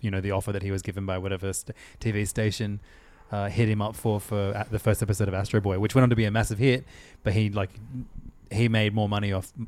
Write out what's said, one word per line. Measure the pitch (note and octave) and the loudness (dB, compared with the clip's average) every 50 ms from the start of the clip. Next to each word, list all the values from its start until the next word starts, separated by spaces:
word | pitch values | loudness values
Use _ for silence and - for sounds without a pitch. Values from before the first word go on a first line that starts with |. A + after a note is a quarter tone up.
you | - G#2 | -4 -2
know, | F#2+ F#2+ | -2 -2
the | F#2+ G2+ | -2 0
offer | G2 G2 - G#2+ | -2 0 -2 -2
that | G2 G2 | -4 -4
he | F#2+ G2 | -4 -4
was | F#2+ F#2+ | -4 -4
given | - G#2 F2+ G2 G2 | -4 -6 -6 -6 -4
by | F#2+ F#2 F#2 | -4 -4 -4
whatever | F#2 G2 G2 F2+ G2 F#2+ | -2 -4 -4 -4 -4 -4
st-, | F#2 - - - - - - - - - | -6 -6 -8 -10 -14 -16 -20 -20 -18 -6
T | - A2+ | -4 -2
V | G2+ G#2 G#2 | -2 0 -2
station, | - - A#2+ A2 G#2 F#2+ - A2 G2+ G2+ G2+ - - - - - - - - - - | -2 -2 0 0 0 0 -2 -4 -4 -6 -8 -10 -16 -20 -20 -20 -20 -20 -20 -12 -8
uh, | G#2+ G2+ G2+ G2+ | -4 -4 -4 -2
hit | F2 A#2 A#2 G#2+ | 0 2 2 2
him | G#2+ G#2+ | 2 2
up | G#2 G#2+ - | 0 -2 -4
for, | - - A2+ G#2 G2+ | -2 0 0 0 0
for | - - G#2+ G2+ G2 G2 | -2 -2 -2 0 0 0
a-, | G2+ G#2 G#2+ - | -2 -4 -4 -4
the | G#2+ G#2+ | -4 0
first | - A2 G2 - | 2 2 2 2
episode | A2 G2 G2+ - G#2 G2 | 2 0 0 2 0 0
of | F#2 | 0
Astro | F#2+ G2 - - G#2+ | -2 -2 2 0 2
Boy, | G2 G2+ F#2 F#2+ | 2 2 2 2
which | G#2+ G#2+ - | 0 4 6
went | C3 B2+ | 6 6
on | B2 | 6
to | A#2+ | 4
be | A2+ A2 | 2 0
a | G#2 | 2
massive | G#2 A2+ G#2 G2 A2 G2 | 2 0 0 0 0 2
hit. | C3 C3+ B2 B2+ - - - - - - - - | 4 4 4 2 -2 -8 -18 -20 -20 -20 -20 -4
But | - G#2+ F#2+ | -2 0 2
he, | A2 G#2+ G2+ | 2 2 2
like, | G2+ G#2 F#2+ - - A2 A2 - C3 B2 B2 - - - - - - - - - | 0 -2 -4 -4 -6 -14 -14 -12 -10 -10 -10 -10 -12 -14 -14 -14 -18 -18 -14 -4
he | - A2+ A#2+ A2+ | 0 2 2 4
made | A2+ A2 G#2+ G#2 G#2 | 4 4 4 4 2
more | G#2+ G#2 G2+ | 2 2 2
money | G#2 G2+ G#2 G2+ | 0 0 0 0
off | G2 F#2+ F2+ - - - A2+ | 0 -2 -4 -6 -10 -10 -4